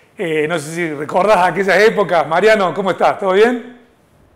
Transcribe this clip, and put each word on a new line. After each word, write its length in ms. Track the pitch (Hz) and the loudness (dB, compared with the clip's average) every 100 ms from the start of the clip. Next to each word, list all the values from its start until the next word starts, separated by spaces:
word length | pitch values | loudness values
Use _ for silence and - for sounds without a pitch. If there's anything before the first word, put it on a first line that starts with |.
| _ - | _ -10
Eh, 260 | 175 156 151 | -6 -4 -2
no 100 | 170 | -4
sé 160 | 143 | -6
si 180 | 165 165 | -8 -8
recordás 460 | 147 147 190 196 196 | -8 -4 -2 2 2
aquellas 400 | 180 170 196 180 | 2 0 0 4
épocas. 480 | 220 180 175 170 143 | 4 2 0 0 0
Mariano, 480 | 165 214 214 180 | 0 2 2 0
¿cómo 160 | 170 190 | -2 -4
estás? 260 | 170 175 135 | 0 0 0
¿Todo 180 | 196 | 0
bien? 440 | 185 233 247 - - _ _ _ _ _ | 2 2 0 -8 -20 _ _ _ _ _